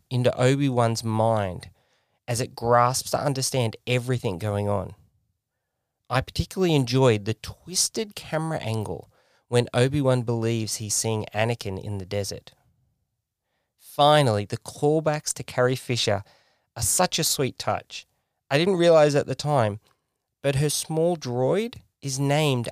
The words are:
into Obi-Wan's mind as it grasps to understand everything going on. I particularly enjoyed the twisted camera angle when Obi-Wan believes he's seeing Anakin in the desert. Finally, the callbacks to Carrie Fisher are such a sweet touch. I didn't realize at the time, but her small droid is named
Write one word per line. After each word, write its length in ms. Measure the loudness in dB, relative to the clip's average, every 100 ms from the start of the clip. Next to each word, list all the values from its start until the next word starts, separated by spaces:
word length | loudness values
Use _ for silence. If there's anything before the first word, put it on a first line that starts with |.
| -6
into 260 | 0 0 2
Obi-Wan's 680 | 2 2 0 2 0 0
mind 680 | -2 0 2 2 -2 -6 -14 -20 _ _ _ _ -8
as 140 | -6
it 140 | -6 -4
grasps 560 | 2 4 4 2 -2
to 120 | -2
understand 520 | -2 -2 -2 0 -2 -4 -2
everything 540 | -2 0 -2 -2 -4
going 280 | -2 -2 -2
on. 280 | -2 -4 -12 _ _ _ _ _ _ _ _ _ _ -4
I 120 | -2
particularly 520 | -2 -4 -6 0 2
enjoyed 520 | 4 2 4 4 4 0
the 100 | -6
twisted 800 | -10 -18 -6 -2 -2 -4 -8 -10
camera 420 | -8 -4 -4 -4
angle 540 | -4 -4 -4 -8 -12 _ _ _ _
when 200 | 0 2 2
Obi-Wan 480 | 0 2 0 0
believes 540 | 0 -2 -2 -2 -4 -6
he's 180 | -4 -4
seeing 320 | -2 -2 -4 -2
Anakin 440 | -2 -2 -6 -8
in 200 | -8 -10
the 60 | -6
desert. 480 | -6 -6 -10 -16 -20 _ _ _ _ _ _ _ _ _ _ _ _
Finally, 680 | -8 2 6 6 6 2 -2
the 120 | -8
callbacks 760 | -10 -2 0 2 0 -4 -6 -10
to 80 |
Carrie 320 | -6 0 2 2
Fisher 480 | -2 -2 0 -2 -4 _ _ _ _ -6
are 60 |
such 380 | -2 2 2 0
a 40 |
sweet 360 | -2 0 -2 -4
touch. 480 | -4 -4 -6 -18 -18 _ _ _ -2
I 80 | 0
didn't 200 | 2 4
realize 360 | 6 6 6
at 140 | 4 0
the 80 | -4
time, 460 | 0 2 2 -2 -12 _ _ _ _ _
but 140 | -2 0
her 120 | 0
small 480 | -2 -4 0 0 -2
droid 640 | -4 -2 0 0 -2 -8 -20 _
is 180 | -8 -2
named 500 | 0 2 2 0 -2